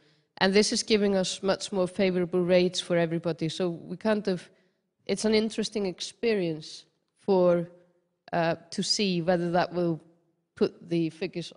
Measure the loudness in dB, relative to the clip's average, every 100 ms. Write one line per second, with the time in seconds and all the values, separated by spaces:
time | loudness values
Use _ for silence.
0 | _ _ _ 0 4 4 4 0 0 2
1 | 2 0 -2 -4 -2 -2 -2 -2 -2 0
2 | 0 2 0 0 4 4 4 0 -2 0
3 | 0 -2 -4 -4 -4 -2 -4 -4 -10 -6
4 | -2 0 0 -4 -6 _ _ _ _ _
5 | -6 -2 2 2 0 -2 -6 -4 -6 -6
6 | -12 -4 -2 0 0 -4 -8 -18 -20 _
7 | _ _ 0 4 4 4 0 -10 _ _
8 | _ _ -6 -2 0 -2 -6 -6 -2 0
9 | 0 0 2 0 2 0 0 0 -2 -2
10 | -8 _ _ _ _ -2 -2 -2 -6 -4
11 | -4 -6 -10 -8 -12